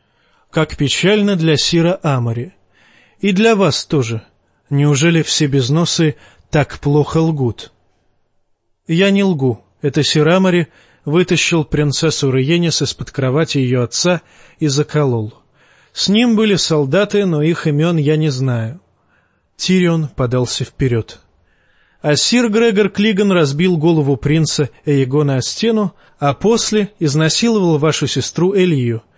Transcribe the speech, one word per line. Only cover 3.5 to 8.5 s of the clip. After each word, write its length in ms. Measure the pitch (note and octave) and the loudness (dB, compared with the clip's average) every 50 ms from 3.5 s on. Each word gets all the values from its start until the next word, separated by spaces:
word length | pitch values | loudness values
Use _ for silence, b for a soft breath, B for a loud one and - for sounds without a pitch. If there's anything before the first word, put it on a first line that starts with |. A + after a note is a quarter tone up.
| A3+ | 4
вас 300 | G3 G3 D#3+ C3 - - | 4 2 0 0 -2 -4
тоже. 380 | - - C#3+ B2 A2+ A2+ A2 - _ _ _ _ _ _ _ _ _ | -2 -2 -2 -2 -2 -6 -8 -10 _ _ _ _ _ _ _ _ _
Неужели 520 | C#3+ C#3 D3 D3 D3 B2+ D3+ E3+ E3+ D#3+ | 0 2 2 2 2 2 2 2 2 0
все 260 | D3+ - - - D#3 | 0 -2 -2 -2 0
безносые 680 | C#3+ C3+ C#3 B2+ A#2+ D3 E3 F3 D#3 - - E3 D3+ b b b b b b b _ | 0 0 0 0 0 0 0 0 0 0 0 0 0 b b b b b b b _
так 300 | - D#3 C3+ - - - | 0 0 0 -2 -4 -6
плохо 400 | - C#3+ C#3+ D3+ C#3+ - - D#3+ | -2 0 2 2 0 0 0 0
лгут? 520 | E3 E3 D#3+ C#3+ C3 A#2 A2 - - - _ _ _ _ _ _ _ _ _ _ _ _ _ _ _ _ | 0 0 0 -2 -2 -4 -4 -6 -14 -20 _ _ _ _ _ _ _ _ _ _ _ _ _ _ _ _